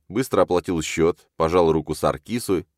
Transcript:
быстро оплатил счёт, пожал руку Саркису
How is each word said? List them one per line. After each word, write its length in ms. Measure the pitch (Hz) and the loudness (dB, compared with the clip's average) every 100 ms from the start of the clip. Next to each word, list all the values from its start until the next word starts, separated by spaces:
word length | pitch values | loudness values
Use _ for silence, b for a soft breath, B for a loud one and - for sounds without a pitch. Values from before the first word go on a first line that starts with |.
| _ | _
быстро 340 | 98 131 98 | -6 -2 0
оплатил 400 | 87 90 87 87 | 2 0 -2 -4
счёт, 440 | 76 - 82 - _ _ | -4 0 0 0 _ _
пожал 360 | 80 90 85 | 0 4 4
руку 220 | 80 78 | 2 -2
Саркису 720 | 76 76 65 - 117 - 90 - | -4 -2 -4 -6 -8 -2 -4 -4